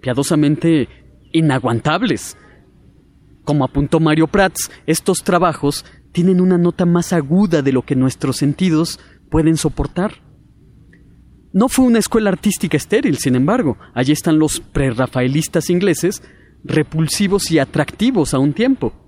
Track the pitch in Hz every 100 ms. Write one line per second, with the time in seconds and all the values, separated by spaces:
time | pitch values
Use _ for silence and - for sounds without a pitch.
0 | - 123 143 156 151 151 170 160 120 -
1 | - - - 160 160 131 120 113 147 165
2 | 226 120 - - - - _ _ - _
3 | _ _ _ - - 147 131 143 143 165
4 | 160 156 160 - 190 - - - - 165
5 | - 185 - 180 180 147 143 143 - -
6 | _ - 175 185 180 180 175 - 175 170
7 | 175 175 139 175 208 165 139 131 - 131
8 | 131 - 139 127 - 143 185 156 165 -
9 | - - _ 156 156 160 156 - 143 -
10 | 196 - - - - _ - - - -
11 | - - - - - 190 254 - 254 226
12 | 202 233 208 175 214 - 175 143 - 220
13 | 277 143 135 123 135 240 175 110 - -
14 | 131 151 - 156 156 - - - 135 113
15 | 127 131 127 143 160 170 156 180 196 156
16 | 170 208 - _ _ _ - 147 147 156
17 | 160 - 202 196 - 160 135 - 147 -
18 | 233 247 143 135 139 143 240 269 117 -